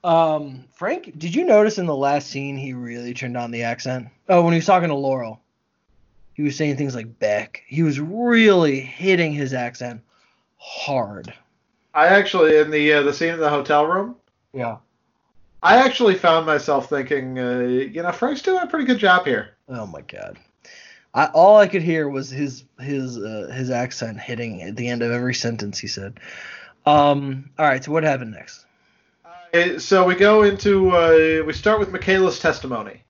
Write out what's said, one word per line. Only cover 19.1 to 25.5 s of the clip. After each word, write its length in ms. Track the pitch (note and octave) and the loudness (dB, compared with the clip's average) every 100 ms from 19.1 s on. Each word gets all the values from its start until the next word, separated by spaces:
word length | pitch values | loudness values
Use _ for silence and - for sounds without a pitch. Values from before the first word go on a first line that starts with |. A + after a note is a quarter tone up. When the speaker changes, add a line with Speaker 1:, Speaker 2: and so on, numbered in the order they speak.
| F3+ | 4
Speaker 2:
here. 260 | D3+ A2 - _ _ | 2 -4 -4 _ _
Speaker 1:
Oh, 180 | B2 G#2 | -12 -12
my 160 | D2+ | -14
God. 340 | - - G1+ - _ _ - - - - _ | -18 -16 -16 -18 _ _ -20 -20 -20 -20 _
I, 120 | - D3+ | 0 2
all 300 | D#3 F#3 G#3+ | 6 8 10
I 120 | G3 | 8
could 120 | F#3 | 2
hear 240 | E3 D#3+ C#3+ | -2 -2 -2
was 200 | C3+ C3 | -6 -8
his, 360 | C3 C#3+ B2 _ _ | -6 -8 -8 _ _
his, 360 | C3 C#3+ C3 A#2+ | -8 -6 -6 -8
uh, 340 | G#2 A2 F#2 | -10 -10 -10
his 160 | C3 B2+ | -8 -4
accent 500 | A#2+ B2 - A2+ G#2 | -4 -6 -8 -10 -10
hitting 400 | - A#2+ A#2 G2+ | -12 -10 -8 -10
at 140 | F2 A2 | -12 -8
the 120 | A#2+ | -6
end 140 | A#2+ | -4
of 80 | A#2+ | -4
every 200 | A#2+ B2 | -2 -4
sentence 440 | B2 A#2 | -4 -6